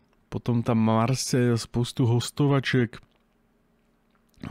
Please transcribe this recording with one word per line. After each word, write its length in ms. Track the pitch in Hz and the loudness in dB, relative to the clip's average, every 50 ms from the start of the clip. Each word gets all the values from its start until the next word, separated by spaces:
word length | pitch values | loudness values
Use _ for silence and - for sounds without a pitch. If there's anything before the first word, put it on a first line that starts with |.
| _ _ _ _ _ - | _ _ _ _ _ -10
potom 340 | - - - - 117 120 113 | -10 -6 -2 -2 -2 0 0
tam 140 | - 117 | 0 0
Marseille, 800 | 113 110 110 110 110 117 123 131 - - - - 127 123 123 117 | 2 2 2 2 2 2 0 0 -2 -2 -2 0 2 2 2 0
spoustu 480 | 113 - - - 120 120 - - - 135 | 0 -2 -4 -4 -4 -4 -4 -2 0 2
hostovaček, 920 | 113 117 120 - - - - 147 139 143 135 - - - 131 117 110 - - - _ _ _ _ _ _ _ _ _ _ _ _ _ _ _ _ _ _ _ _ _ _ _ _ _ _ - - - | 2 2 0 0 -4 -2 0 0 2 2 0 0 0 0 0 0 0 -4 -14 -20 _ _ _ _ _ _ _ _ _ _ _ _ _ _ _ _ _ _ _ _ _ _ _ _ _ _ -18 -14 -12